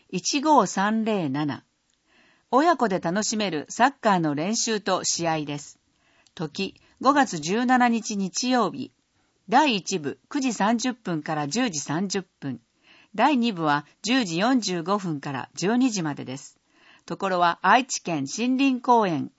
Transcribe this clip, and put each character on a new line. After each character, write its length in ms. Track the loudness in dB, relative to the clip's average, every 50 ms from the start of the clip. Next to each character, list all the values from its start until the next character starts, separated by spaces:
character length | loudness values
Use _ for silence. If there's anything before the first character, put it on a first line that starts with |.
| _ -8
一 320 | -8 -6 -4 -2 -2 0
五 240 | 2 4 6 6 4
三 400 | 4 0 0 0 0 0 0 0
零 240 | 0 0 0 0 -2
七。 340 | -2 -2 -2 -4 -4 -8 _ _ _ _ _ _ _ _ _ _ _ _ _ _ _ _ _ 0
親 260 | 2 4 4 4 2 2
子 120 | 2 0
で 100 | 0 0
楽 240 | -2 -2 -2 -2 -2
し 140 | -2 -2 -2
め 120 | -2 -2
る 160 | -2 -4 -6 -6
サ 180 | -2 2 2 2
ッ 60 | 2 _
カ 140 | 0 2 2
ー 40 | 2
の 160 | 2 0 -2
練 200 | -2 -2 -4 -2
習 260 | -2 -2 -2 -2 -2
と 220 | 0 -2 -2 -2 -2
試 240 | -2 -4 -2 -2 -2
合 180 | -2 -2 -4
で 120 | -6 -8 -10
す。 220 | -12 -14 -20 _ _ _ _ _ _ _ _ _ _ _ -12
時、 480 | -10 -10 -10 -6 -6 -8 -8 -8 _ _ _ _ -2
五 140 | 0 2 4
月 260 | 4 2 2 0 -6
十 260 | -4 -2 0 0 2
七 220 | 4 4 4 4 4
日 300 | 2 0 -2 -4 -4 -4
日 320 | -4 -4 -4 -4 -2 0
曜 220 | 2 2 2 0
日。 200 | -2 -6 -12 -12 _ _ _ _ _ _ _ _ _ _ _ 0
第 280 | 2 4 4 4 2
一 240 | 0 -2 -4 -4 -4
部、 200 | -4 -4 -8 -8 _ -6
九 140 | -4 -2
時 120 | -2 -2 0
三 240 | 0 0 0 0 0
十 160 | 0 -4 -6
分 300 | -6 -6 -4 -4 -4 -4
か 120 | -4 -4
ら 120 | -4 -4 -4
十 220 | -2 -2 -2 -2
時 100 | -2 -6
三 300 | -6 -4 -2 -2 -2 -2
十 140 | -4 -4 -6 _ _ -10
分。 180 | -8 -8 -8 -8 _ _ _ _ _ _ _ _ _ _ -2
第 240 | 2 2 2 4 2
二 160 | 2 0 -2
部 100 | 0 0
は 220 | 2 2 0 -2 _ _ _
十 240 | -2 0 2 2 2
時 140 | 0 0 0
四 200 | 2 2 2 2
十 240 | 0 0 -4 -4 -2
五 140 | -2 -2 -2
分 240 | -2 -2 -4 -4
か 100 | -6 -6
ら 180 | -6 -6 -8 -10 -8
十 240 | -4 -2 0 2 2
二 140 | 2 2
時 120 | 0 0 -2
ま 120 | -4 -4
で 100 | -6 -8
で 100 | -10 -12
す。 220 | -12 -14 -18 _ _ _ _ _ _ _ _ -20 _ -12
と 100 | -12 -8
こ 140 | -4 -4 -2
ろ 100 | 0 2
は 200 | 2 2 2 2
愛 240 | 4 6 6 6 4
知 180 | 2 -6 -8 -6
県 220 | -4 -4 -4 -4
森 320 | -6 -4 -4 -2 0 0 2
林 240 | 2 2 2 0
公 260 | 2 4 4 4 4 2
園 240 | 0 -2 -4 -6 _